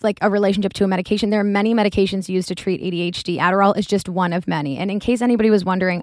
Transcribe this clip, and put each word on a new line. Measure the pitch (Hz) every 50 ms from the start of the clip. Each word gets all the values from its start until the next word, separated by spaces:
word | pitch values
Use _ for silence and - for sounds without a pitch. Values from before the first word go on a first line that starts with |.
like, | - 214 202 -
a | - 208
relationship | 196 208 202 196 196 202 196 190 -
to | - 202
a |
medication. | 190 190 180 185 - 214 202 - 202
There | 214 214
are | 202
many | 202 196 202 208 226 233
medications | 226 208 202 - 208 196 185 196 190 190 -
used | 185 185 180
to | - 180
treat | - - 190 185 -
A | - 185
D | 180 170
H | 175 175 170 - -
D. | - 175
Adderall | - 147 180 185 196 196 202 196
is | 208 196
just | - 208 196 - -
one | 175 185 180 175 170
of | 180 170
many. | - 170 156 143 143 139
And | - - 202
in | 190 208
case | - - 247 220
anybody | 240 247 240 220 220 220
was | 214 202 180
wondering, | 185 185 185 185 185 180 175